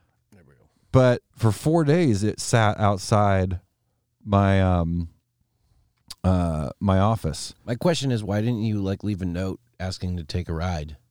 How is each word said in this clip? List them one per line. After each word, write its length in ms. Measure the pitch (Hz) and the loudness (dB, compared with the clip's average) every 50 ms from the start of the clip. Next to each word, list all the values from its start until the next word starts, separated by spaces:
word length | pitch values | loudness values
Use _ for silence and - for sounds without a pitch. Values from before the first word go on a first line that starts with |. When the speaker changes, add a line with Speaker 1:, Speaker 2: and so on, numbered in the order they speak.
| _ _ _ _ _ _ _ | _ _ _ _ _ _ _
Speaker 1:
There 100 | - _ | -20 _
we 80 | _ _ | _ _
go. 100 | _ _ _ _ _ _ _ - | _ _ _ _ _ _ _ 4
Speaker 2:
But 300 | 135 127 127 123 - - _ _ | 4 6 4 4 0 -4 _ _
for 140 | - - 113 101 | -2 0 0 0
four 320 | - - 151 160 170 160 | 0 0 0 2 2 2
days, 380 | 139 147 175 175 139 107 95 104 | 2 2 2 4 2 2 2 0
it 140 | 104 - - | -2 -2 -4
sat 380 | - - - 117 110 104 104 - | -2 0 2 2 2 2 2 2
outside 840 | 107 101 101 98 - - 113 104 104 101 98 95 92 95 92 90 - _ _ _ _ _ _ _ _ _ _ _ - | 0 0 0 -2 -2 0 2 2 4 4 2 2 0 -2 -4 -6 -10 _ _ _ _ _ _ _ _ _ _ _ -4
my, 360 | 104 101 98 98 98 98 95 | 0 2 2 4 4 4 4
um, 480 | 95 92 90 87 85 82 85 87 85 82 - _ _ _ _ _ _ _ _ _ _ _ _ _ _ _ _ _ _ - - - - | 4 2 2 2 0 0 -2 -4 -6 -8 -10 _ _ _ _ _ _ _ _ _ _ _ _ _ _ _ _ _ _ -20 -12 -2 0
uh, 460 | 92 92 90 87 85 80 78 76 65 - _ | 2 2 2 2 0 -2 -2 -4 -6 -6 _
my 180 | - 101 95 95 | 0 2 2 4
office. 560 | 95 107 113 110 - 80 73 - - - - _ _ | 4 2 2 0 -2 -6 -6 -6 -10 -14 -16 _ _
Speaker 1:
My 100 | - 120 | -8 -6
question 340 | 123 - 180 170 135 139 135 123 | -2 0 0 0 0 0 -2 -2
is, 100 | 110 107 | -2 -2
why 160 | - 101 104 | -2 -2 0
didn't 220 | 107 120 123 107 107 | 0 0 -2 -2 -2
you, 180 | 113 104 104 98 | -2 -2 -2 -2
like, 200 | 95 98 95 - | -2 -4 -4 -4
leave 180 | 101 104 87 92 | -4 -4 -4 -4
a 40 | |
note 340 | 90 85 87 95 95 - - _ _ _ - | -4 -4 -4 -4 -6 -8 -10 _ _ _ -10
asking 360 | 92 95 92 - - 92 90 | -8 -8 -8 -6 -6 -6 -6
to 80 | 87 82 | -6 -6
take 240 | - - 90 85 - | -6 -6 -6 -6 -6
a 40 | 85 | -6
ride? 420 | 80 82 92 87 78 76 76 76 - _ _ | -4 -4 -4 -4 -6 -8 -10 -14 -18 _ _